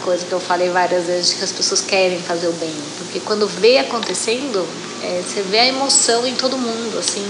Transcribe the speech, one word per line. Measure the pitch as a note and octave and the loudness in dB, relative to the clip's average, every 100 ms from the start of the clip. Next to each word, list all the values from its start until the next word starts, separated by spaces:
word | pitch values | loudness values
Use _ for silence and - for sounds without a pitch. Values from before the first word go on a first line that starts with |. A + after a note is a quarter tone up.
coisa | F#3 F3 F3+ | 0 0 0
que | |
eu | F3+ | -2
falei | - F3 F3+ | 0 2 2
várias | F3+ F3 F3+ E3+ | 2 4 2 2
vezes, | F3+ F3 | 0 0
de | F3+ | 0
que | |
as | F#3 | -2
pessoas | - - F#3+ | -2 -2 0
querem | - G3 F#3 F3+ | 0 2 2 0
fazer | - E3+ F3 | -2 -2 -2
o | |
bem. | E3 E3 D#3 D3 - | -2 -4 -6 -8 -10
Porque | F3 F3+ | -8 -6
quando | - G#3 G3+ | -2 0 0
vê | F3 G#3+ C4 | 4 6 6
acontecendo, | - A#3 G#3+ F3+ - A#3+ C#4 G3+ E3 - - - | 4 -2 -4 -2 -2 -2 -2 -2 -4 -6 -10 -8
é, | F3+ F3+ | -4 -4
você | F3+ G#3 | -4 -4
vê | F#3+ G#3+ | 0 2
a | B3+ | 2
emoção | C4 C#4 - - A#3 B3+ | 2 2 2 4 2 0
em | |
todo | A#3+ C4 C4 | 0 0 0
mundo, | A#3 A3+ A#3 F#3 | -2 -2 -4 -4
assim, | F3+ G3+ G3+ | -4 -4 -4